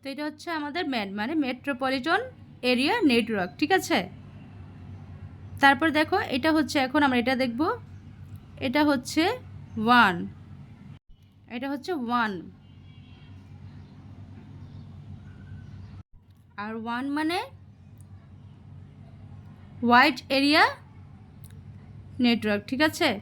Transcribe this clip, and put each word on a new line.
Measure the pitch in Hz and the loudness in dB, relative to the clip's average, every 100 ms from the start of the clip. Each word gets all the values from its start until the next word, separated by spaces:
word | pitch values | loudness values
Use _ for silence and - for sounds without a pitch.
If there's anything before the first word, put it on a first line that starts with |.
তো | 277 | -10
এটা | 269 302 | -8 -8
হচ্ছে | 302 - 320 | -8 -8 -6
আমাদের | 294 311 349 | -6 -4 -4
ম্যান | 254 196 202 | -4 -4 -6
মানে | 220 330 | -2 -2
মেট্রোপলিটন | 262 254 - 277 262 269 269 370 508 - - - 247 | -2 -4 -6 -4 -2 -2 0 -2 -2 -12 -20 -4 0
এরিয়া | 240 277 466 339 | 2 4 8 8
নেটওয়ার্ক, | 233 240 214 180 - | 8 4 0 -2 -2
ঠিক | 302 370 | 4 4
আছে। | - 294 180 - - - - - - - - - - - - - - - | 4 0 0 -10 -18 -18 -18 -18 -18 -18 -16 -16 -16 -16 -16 -16 -16 4
তারপর | 285 - 320 302 | 6 6 4 2
দেখো | 302 381 - 269 | 2 0 0 0
এটা | 311 311 | 2 2
হচ্ছে, | 262 302 262 | 2 0 2
এখন | 294 285 | 2 4
আমরা | 254 | 4
এটা | 240 254 | 2 0
দেখব, | 262 233 330 466 - - - - - - - - 262 | 0 0 -2 -2 -8 -18 -20 -20 -18 -18 -18 -8 -2
এটা | 294 302 | 2 4
হচ্ছে | 277 - - 339 494 - - - 226 220 | 2 0 0 2 0 -8 -16 -12 -4 4
ওয়ান, | 247 208 175 196 - - - - - - - _ - - _ - 240 | 6 6 4 -6 -12 -18 -20 -20 -20 -20 -20 _ -20 -20 _ -14 -8
এটা | 269 | -6
হচ্ছে | 285 285 339 233 | -6 -4 -4 0
ওয়ান। | 240 220 185 185 - - - - - - - - - - - - - - - - - - - - - - - - - - - - - - - - - - - - - _ - - - | 0 0 -4 -10 -18 -20 -20 -20 -20 -20 -20 -20 -20 -20 -18 -18 -18 -20 -20 -20 -18 -18 -18 -18 -18 -16 -16 -16 -18 -16 -16 -16 -18 -16 -16 -16 -16 -16 -18 -18 -20 _ -20 -20 -12
আর | 208 226 | -10 -8
ওয়ান | 226 240 277 285 | -6 -6 -4 -2
মানে | 320 359 523 - - - - - - - - - - - - - - - - - - - - - - - 240 | -2 -2 -6 -14 -20 -20 -20 -20 -20 -20 -20 -20 -20 -20 -20 -20 -20 -20 -20 -20 -18 -18 -18 -20 -20 -2 6
ওয়াইড | 240 285 254 - 269 | 8 8 4 -2 2
এরিয়া | 277 311 453 554 - - - - - - - - - - - - - - 247 | 4 6 4 2 -16 -20 -20 -20 -20 -20 -20 -20 -18 -20 -18 -20 -18 0 2
নেটওয়ার্ক, | 233 214 202 - | 2 0 -2 -2
ঠিক | 262 320 | 2 2
আছে। | - 330 202 | 4 0 0